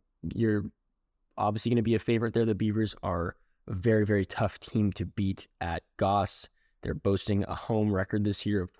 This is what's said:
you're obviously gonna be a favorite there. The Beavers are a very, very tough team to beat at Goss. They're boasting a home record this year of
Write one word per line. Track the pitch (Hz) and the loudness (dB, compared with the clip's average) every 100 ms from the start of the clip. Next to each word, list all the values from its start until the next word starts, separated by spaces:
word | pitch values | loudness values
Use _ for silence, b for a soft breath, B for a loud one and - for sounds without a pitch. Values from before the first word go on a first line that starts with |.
| _ _ 82 | _ _ -10
you're | - 113 104 101 - _ _ _ _ _ - | 0 0 0 -2 -12 _ _ _ _ _ -4
obviously | 104 107 117 | -2 -2 0
gonna | 120 | 2
be | 113 110 | 4 2
a | |
favorite | - 117 117 | 2 0 2
there. | 117 | 0
The | 113 | 2
Beavers | 104 107 107 107 - | 2 0 0 -2 -4
are | 95 87 85 - _ _ - | -4 -2 -4 -6 _ _ -10
a | |
very, | 95 110 110 104 | -2 2 4 4
very | 104 | 2
tough | 95 - 107 - | 0 -2 -2 -2
team | - 107 104 | -4 0 0
to | - | 0
beat | 92 - 95 - - _ | -6 -2 -2 -2 -10 _
at | 85 82 - - | -6 -6 -8 -2
Goss. | 98 101 92 - - _ _ _ | 2 2 0 -4 -12 _ _ _
They're | - | -8
boasting | 76 98 98 - 101 | -2 0 0 0 0
a | - | 0
home | - - 110 104 | -6 -2 0 2
record | 95 98 107 | 0 0 0
this | 104 101 104 | 0 -2 0
year | 104 | 0
of | 90 - | -2 -6